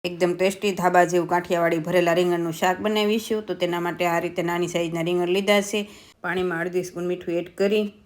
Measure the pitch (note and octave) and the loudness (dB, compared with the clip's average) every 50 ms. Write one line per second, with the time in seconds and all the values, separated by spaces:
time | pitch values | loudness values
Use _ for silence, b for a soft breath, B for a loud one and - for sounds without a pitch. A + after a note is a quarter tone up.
0 | - F3+ F3 E3 F3+ F3 F3 E3+ F#3 G3 G3 - - G3+ F#3 F3+ F3 F3+ F3+ F3+ | -6 -8 -2 0 0 0 2 2 0 0 0 0 -2 -2 0 2 0 4 6 6
1 | F3 D#3+ F3 F3 E3 D#3 F3 F3 F3 - E3+ E3+ E3+ E3 E3 E3 D#3 F3 F3 F3+ | 4 6 4 0 2 2 0 -2 0 0 0 2 2 2 0 0 -2 2 2 2
2 | F3 E3+ E3 F3+ F3+ F3 F3 E3+ E3+ E3 D#3+ - G3 F#3 F#3 F#3 G3 G#3+ G#3+ G#3+ | 4 4 2 2 2 2 0 0 -2 -4 -2 0 0 0 0 0 -2 0 0 2
3 | G#3 G#3 G#3+ A3+ A3 - A3 G#3+ G#3+ G#3+ F3 F3 F#3 F3 F3 F3 E3+ F3 E3 E3+ | 2 2 0 0 0 -2 -4 -4 -2 -6 -4 -4 -2 -2 -2 -2 -2 -4 -2 -2
4 | F3+ F3 E3+ E3+ F3 F3 E3+ F#3 E3+ E3+ F3 F3 F3 E3 E3+ E3+ E3+ E3 E3 E3 | 0 0 0 0 -2 -2 -4 -4 -2 -2 -2 -2 -2 -2 -2 -2 -2 -2 -2 -2
5 | E3 E3+ F3+ F3 F3 F3 F3+ G3 G3 G3+ G#3 G3+ G3+ G3+ - G#3 G3+ G#3 B B | -2 0 0 0 2 2 0 0 2 4 2 2 2 0 -4 -4 -4 -6 B B
6 | B B B _ - F3 F3 F#3 F#3 F3+ E3+ E3 E3+ F3+ F3 F3+ F3 - - E3+ | B B B _ -8 -4 -2 -2 -2 -2 -2 -2 -4 -2 -2 -4 -4 -4 -8 -6
7 | F3 F3+ F3+ F3+ - F3+ E3+ F3 E3+ F3 - - G3 G3+ A3 G#3+ G#3+ G3+ - - | -4 -4 -4 -4 -4 -4 -4 -4 -4 -6 -2 0 0 2 2 0 0 -2 -8 -14
8 | - | -20